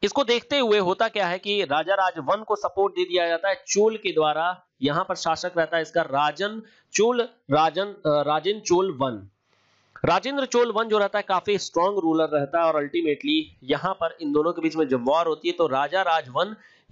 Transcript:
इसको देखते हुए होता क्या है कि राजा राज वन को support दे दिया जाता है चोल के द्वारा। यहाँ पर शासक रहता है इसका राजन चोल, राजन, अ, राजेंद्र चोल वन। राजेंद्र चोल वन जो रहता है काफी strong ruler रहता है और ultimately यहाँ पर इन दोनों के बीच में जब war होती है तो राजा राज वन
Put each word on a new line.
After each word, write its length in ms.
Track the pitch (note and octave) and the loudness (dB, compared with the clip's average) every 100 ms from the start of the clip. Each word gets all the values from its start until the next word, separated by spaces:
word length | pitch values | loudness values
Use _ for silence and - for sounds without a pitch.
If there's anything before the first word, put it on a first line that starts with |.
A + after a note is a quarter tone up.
इसको 220 | G3+ C4+ | -4 -2
देखते 340 | A#3+ A#3+ - C#4+ | 0 0 0 0
हुए 200 | A#3+ G#3 | 2 2
होता 300 | F3+ F#3+ A3+ | 2 0 0
क्या 180 | G#3 F3+ | 0 -2
है 120 | F#3 | -2
कि 260 | G3+ G#3 | -2 -2
राजा 300 | E3 D3 D#3+ | 0 0 0
राज 180 | G3 F#3 D#3+ | 0 0 0
वन 240 | C3+ G3+ | -2 -2
को 140 | A3 G#3 | -2 -2
support 360 | F3+ F#3 G3+ | -2 0 0
दे 120 | F3 | 0
दिया 240 | F3+ F3 E3+ | -2 0 0
जाता 200 | E3 G3 | 0 -2
है 160 | F#3 - | -4 -2
चोल 280 | G3 G#3+ A3 | 2 2 2
के 160 | G3 | -4
द्वारा। 520 | D#3 D3+ D3+ E3+ F3+ _ - | 0 0 0 -2 -4 _ -4
यहाँ 220 | C3+ F3 F#3 | -2 0 -2
पर 60 | |
शासक 380 | F3+ E3 D#3+ F3+ F3 | -4 -2 -2 -2 -2
रहता 180 | D#3+ E3 | 0 0
है 60 | |
इसका 200 | D#3+ E3+ | -2 -2
राजन 600 | D#3 C3+ D3+ D3 G3+ A3 A3 _ _ | 0 0 0 -2 -6 -6 -14 _ _
चोल, 280 | - A3+ B3 A#3 - - | 0 2 2 -2 -6 -2
राजन, 340 | C#3+ D#3+ D#3 | 2 2 2
अ, 100 | G3+ G3 D#3 | -4 -4 0
राजेंद्र 540 | D3 C#3+ D#3 E3 G#3+ | 2 2 0 -2 -4
चोल 320 | G#3 F3 F#3+ | 0 2 2
वन। 360 | C3+ C3+ G#2+ G2 _ _ _ _ _ _ - | 0 -4 -4 -12 _ _ _ _ _ _ -4
राजेंद्र 420 | - G3 A#3+ C#4 B3+ | 0 0 0 -4 0
चोल 260 | A#3+ A#3+ | 2 2
वन 160 | G#3 A3+ | 0 0
जो 100 | G#3 | 2
रहता 200 | G3+ G#3 | 2 0
है 60 | G3 | -2
काफी 300 | F#3 G#3 G3+ | -2 0 -4
strong 400 | - E3 F3+ G3+ | -2 0 0 0
ruler 300 | E3 D#3+ D#3 | 0 2 2
रहता 260 | D3+ C#3 E3+ | 0 0 0
है 60 | |
और 200 | E3 D3+ | 2 2
ultimately 580 | C#3+ E3+ E3 C#3+ C#3+ D#3 D3+ - | -2 -2 0 -2 0 -2 -2 -8
यहाँ 300 | C3 C#3+ E3+ | -4 -2 -2
पर 240 | F#3+ E3 E3+ | -2 -4 -4
इन 120 | D#3 | -2
दोनों 200 | D3 D#3+ | 0 0
के 100 | F3 | 0
बीच 140 | D#3+ D#3 | -2 0
में 120 | D3 | 0
जब 180 | B2+ A#2+ | 0 2
war 180 | D#3 E3+ | 2 2
होती 220 | D3+ - | -2 -2
है 60 | |
तो 120 | - D#3+ | 0 0
राजा 360 | C3 C#3+ F#3 | 0 0 0
राज 260 | F3+ D#3+ C3 | 0 0 0
वन 280 | C3+ F#3+ G#3+ - _ - | -4 -4 -6 -20 _ -4